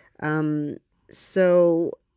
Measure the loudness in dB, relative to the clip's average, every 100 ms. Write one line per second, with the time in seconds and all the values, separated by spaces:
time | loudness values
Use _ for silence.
0 | _ -10 -4 -2 -2 -4 -6 -10 _ _
1 | _ -14 -6 0 2 4 4 2 -2 -6
2 | _